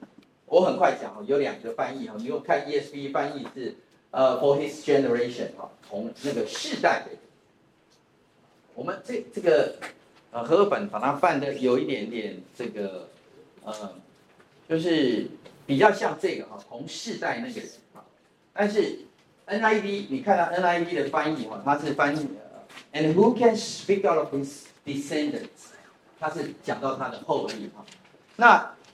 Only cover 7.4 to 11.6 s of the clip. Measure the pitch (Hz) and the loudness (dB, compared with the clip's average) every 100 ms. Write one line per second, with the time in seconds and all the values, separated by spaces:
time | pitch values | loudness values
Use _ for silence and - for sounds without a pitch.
7.4 | _ _ _ _ _ _ _ _ _ _ | _ _ _ _ _ _ _ _ _ _
8.4 | _ _ _ - 165 196 - 247 - - | _ _ _ -10 -8 -8 -6 -8 -8 -2
9.4 | 180 151 - - - - _ _ _ 117 | 4 4 4 -4 -14 -18 _ _ _ -8
10.4 | 117 170 202 113 101 107 127 143 180 147 | 2 4 4 2 -2 -2 -2 2 2 2
11.4 | 139 113 | -2 0